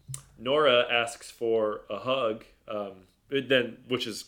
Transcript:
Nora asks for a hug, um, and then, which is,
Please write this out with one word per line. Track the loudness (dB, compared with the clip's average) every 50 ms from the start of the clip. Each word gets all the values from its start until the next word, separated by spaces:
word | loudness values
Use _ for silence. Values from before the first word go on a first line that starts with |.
| _ -14 -14 -14 -14 -16 -16 -8
Nora | -2 0 2 4 6 6 6 6 4 4
asks | 2 0 0 -2 -4 -10 -16 -18
for | -8 -2 0 2 2 4 2 2 -2 -4 -8 -8
a | -8 -6
hug, | -4 -2 -2 0 0 -2 -2 -4 -8 -18 _ _ _ -8
um, | -6 -6 -6 -8 -10 -16 -20 _ _ _ _ -6
and | -4 -4 0 2
then, | 2 2 2 0 -6 -12 -8 -4
which | -4 -4 -2
is, | -4 -8 -10 -12